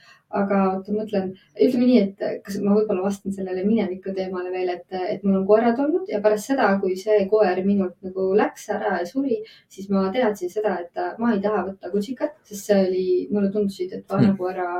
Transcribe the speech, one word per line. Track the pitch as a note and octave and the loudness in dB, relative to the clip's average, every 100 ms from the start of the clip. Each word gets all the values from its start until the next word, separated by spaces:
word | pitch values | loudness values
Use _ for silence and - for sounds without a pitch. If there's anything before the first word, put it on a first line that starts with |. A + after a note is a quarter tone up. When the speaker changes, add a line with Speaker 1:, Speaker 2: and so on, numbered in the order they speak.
| - - _ | -16 -20 _
Speaker 1:
aga | G3+ G3 G3 F#3+ F#3+ | -4 0 2 0 -2
oota, | G3+ | -4
mõtlen, | G#3 G#3 G3+ F#3 - _ - | -6 -2 -4 -4 -8 _ 2
ütleme | C4 A#3+ B3 | 2 4 4
nii, | A#3 | 6
et, | G3 - | 4 -2
äh, | B2 - | -6 -6
kas | - G3 | -8 -4
ma | G3 G#3 | 2 2
võib-olla | G#3+ F#3 | 2 0
vastan | G3 G3+ G3 | -2 -4 -6
sellele | G3 F#3+ F#3 | -6 -6 -2
mineviku | G3+ A3+ F3+ F#3+ F#3+ | 2 2 0 -4 -6
teemale | F#3+ F#3 F#3 F3+ | -6 -4 -6 -6
veel, | F#3 F3+ | -4 -4
et, | F3+ - | -6 -8
äh, | F#3 F3+ G#3 | -6 -4 -2
et | |
mul | G3+ F#3+ | 0 2
on | G3 | 4
koerad | A3 A#3 A#3 | 4 4 2
olnud | C#4+ F4+ F#4+ | 2 0 -2
ja | G#3 | 0
pärast | G#3 G#3+ - | 2 2 0
seda, | C4+ G#3+ G3 | 2 2 2
kui | F#3+ F#3+ | 0 -2
see | A3 G#3+ F#3+ | 2 2 4
koer | G#3+ G3+ F#3 G3 | 4 4 2 2
minult | G3+ F3+ - | 2 0 -4
nagu | F#3 F#3+ F#3+ G3+ | -10 -4 0 2
läks | D4 - - | 0 -4 -8
ära | G3+ G#3+ F3+ | -4 -2 -2
ja | F3 | -4
suri, | C4 C#4 G#3+ - - _ | -4 -2 -2 -6 -18 _
siis | - G3 | -12 -2
ma | G3 F#3+ | 0 0
teadsin | B3+ A3+ G3+ F3+ | 0 0 0 -4
seda, | G#3+ G#3+ F3+ | -2 -2 -2
et, | F3 - | -6 -6
äh, | F3+ G3 | -6 -2
ma | A#3 | 0
ei | G3+ | 2
taha | G3+ G#3 F#3 | 0 -2 -4
võtta | G3 F#3+ | -8 -6
kutsikat, | G3+ G3+ B3 D4+ - | -4 -4 -8 -12 -16
sest | - G3 - | -18 -8 0
see | G3 F#3+ | 2 2
oli, | F#3 F#3 F3+ - | 0 0 0 0
mulle | G3+ G3 | -2 0
tundusid, | G#3 G3+ - F#3 | 0 -2 -4 -8
et | G3+ - | -10 -4
vana | G3 A3+ | 2 2
Speaker 2:
Hmm. | F#3+ | 2
Speaker 1:
koera | F3+ F#3 F3+ | -2 -4 -6